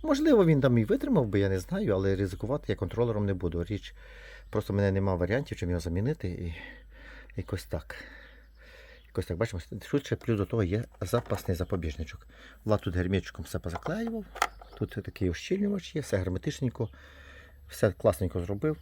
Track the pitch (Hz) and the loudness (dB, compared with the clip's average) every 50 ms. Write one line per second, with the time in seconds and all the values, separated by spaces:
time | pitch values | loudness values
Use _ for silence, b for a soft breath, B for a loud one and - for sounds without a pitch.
0 | - 311 285 277 311 320 277 220 185 165 156 139 127 135 123 117 107 - 220 269 | 4 2 2 4 6 6 8 8 8 8 6 6 6 6 6 6 6 4 2 0
1 | - 302 254 170 127 104 95 101 98 98 95 92 87 - 170 196 214 143 98 92 | 2 2 4 4 4 4 4 4 4 4 2 0 0 -2 -4 -2 2 2 2 4
2 | 98 98 95 92 101 92 95 - - 107 139 - - - 101 - 104 90 - 113 | 4 2 2 2 0 -2 -2 -4 -4 -2 -2 -4 -2 -2 -2 -2 -2 -4 0 0
3 | 120 120 107 104 104 98 98 87 90 85 80 85 85 90 104 95 - - B B | 0 0 2 0 0 0 0 0 -2 -2 -2 -2 -2 -2 -4 -6 -6 -10 B B
4 | B B B B B B B B B B - 107 - - 98 101 101 98 95 98 | B B B B B B B B B B -4 -4 -2 0 2 4 4 4 4 2
5 | 98 98 92 85 90 87 104 135 139 - - - - 87 90 87 85 90 82 90 | 2 2 2 2 2 2 2 0 0 -4 -6 -6 -2 -2 -2 -2 -2 -2 -2 0
6 | 104 143 156 - - 92 85 - 87 85 80 B B B B B B B B B | 0 0 -2 -2 -4 -6 -6 -4 -6 -8 -8 B B B B B B B B B
7 | B B B B B B - - 92 - - 92 - - - 82 - - - B | B B B B B B -8 -8 -6 -4 -6 -6 -4 -6 -8 -8 -8 -10 -16 B
8 | B B B B B B B B B B B B B B B B B B B B | B B B B B B B B B B B B B B B B B B B B
9 | B B - - 90 - 90 82 110 - - 87 - - - - - - - 143 | B B -6 -6 -4 -4 -2 -2 -2 -2 -2 -8 -8 -8 -12 -12 -6 -2 -2 -2
10 | - - 113 - - - 113 101 95 - - 113 104 82 95 110 - - - - | 0 -2 -4 -2 0 0 2 2 2 0 2 0 2 2 0 -2 -2 -6 -8 -8
11 | 104 90 - 120 - - - - - - 92 78 87 - 104 87 80 80 73 - | -4 0 0 0 0 0 -4 -4 0 -2 0 -2 0 -2 -2 -2 -2 -4 -4 -4
12 | 80 - - - - B B B B B B B - 107 107 101 - 101 85 90 | -8 -10 -10 -18 -18 B B B B B B B 0 0 0 2 2 0 0 0
13 | 90 90 98 92 85 - - - 85 - - 87 - 87 82 - - 147 165 220 | 0 2 2 0 0 -2 -12 -12 -10 -6 -6 -6 -6 -4 -6 -4 -4 -4 -4 -2
14 | 233 233 226 220 190 - - - - - - - - - - - 107 - - 104 | -4 -4 -6 -6 -8 -10 -4 -4 -4 -4 -4 -16 -20 -20 -6 -6 -6 -4 -4 -8
15 | 95 - - - 98 90 85 - - - 180 196 208 202 202 196 - - - 160 | -8 -8 -4 -2 0 0 0 -2 -2 -2 0 0 0 0 0 -2 -6 -6 -6 -6
16 | 135 - - 95 92 92 90 92 - 156 - - 135 123 - - 117 - B B | -4 0 0 0 0 0 -2 -2 -4 -4 -4 -2 -2 -4 -2 -2 -6 -6 B B
17 | B B B B B B B B B B B B B - - - - 107 - - | B B B B B B B B B B B B B -16 -2 2 2 2 2 4
18 | - 110 98 - 101 85 - 92 85 92 101 101 147 156 156 - | 4 4 4 4 0 0 0 -2 -2 -2 -4 -2 0 -2 -2 -2